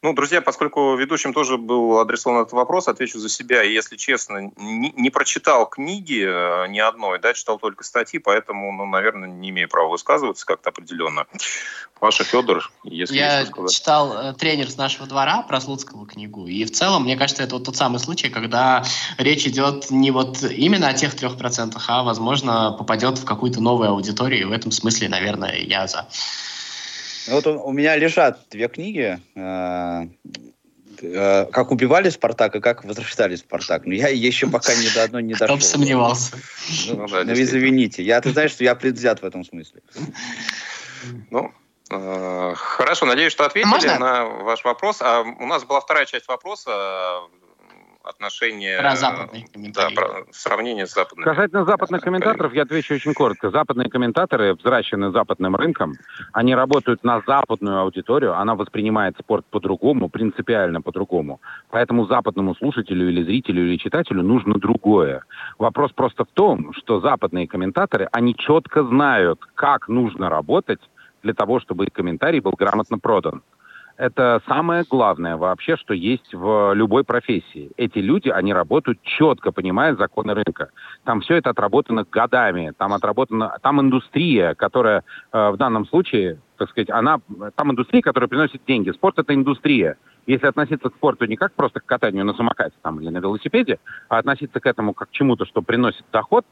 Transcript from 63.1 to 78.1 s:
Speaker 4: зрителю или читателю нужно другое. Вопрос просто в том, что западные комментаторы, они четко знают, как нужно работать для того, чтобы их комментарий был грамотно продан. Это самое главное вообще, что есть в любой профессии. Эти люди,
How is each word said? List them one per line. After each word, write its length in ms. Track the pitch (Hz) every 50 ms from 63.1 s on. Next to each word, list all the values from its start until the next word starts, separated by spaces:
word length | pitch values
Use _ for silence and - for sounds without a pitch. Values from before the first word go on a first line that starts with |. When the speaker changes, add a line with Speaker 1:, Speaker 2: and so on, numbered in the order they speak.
| 85 87 85
Speaker 4:
зрителю 420 | 80 104 135 127 - 95 87 87 87
или 80 | 90
читателю 460 | 85 - 95 - 160 165 - - 95
нужно 320 | 87 95 120 127 101 104 104
другое. 720 | 104 98 101 - - - 104 107 98 82 69 67 65 - _ - - - - - _
Вопрос 320 | 110 113 113 - 147 135
просто 320 | - - 135 123 - - 113
в 40 | _
том, 400 | _ - 202 208 - - - 147 -
что 260 | - - - 113 98
западные 480 | 87 143 139 - - - - 90 87 -
комментаторы, 600 | - 90 92 98 95 - 196 196 - 101 95 -
они 240 | - 120 120 120 113
четко 480 | - - - 151 160 - - - 151 143
знают, 560 | 120 120 135 147 139 127 107 92 85 80 _ - - _
как 320 | - - 143 143 127 - -
нужно 400 | 113 123 123 107 95 - 95 87
работать 500 | 80 78 73 73 147 185 - - - - _ _ _ _ - - _ _ -
для 100 | 107 104
того, 240 | - 107 98 123 123
чтобы 280 | - - - 87 98
их 60 | 92
комментарий 460 | _ - 92 90 85 - - 151 170 139
был 140 | 107 95
грамотно 460 | 92 - 98 98 98 104 107 _ 120 104
продан. 420 | - - 110 98 82 82 - 69 _ _ _ _ _ - - - - - _ -
Это 440 | 131 123 - - 127 123 120 110 -
самое 380 | - 135 143 165 170 170 175 170
главное 540 | - - 131 117 101 90 - 87 85 82 80
вообще, 380 | 85 92 92 87 - - 165 151
что 160 | - - 110
есть 400 | 90 85 104 131 123 _ _ -
в 400 | 90 87 101 110 107 101 101 101
любой 280 | 104 113 107 101 135
профессии. 680 | 135 - 117 120 - - 117 85 - - - 76 71 69 - -
Эти 200 | 120 113 - 110
люди, 300 | 95 95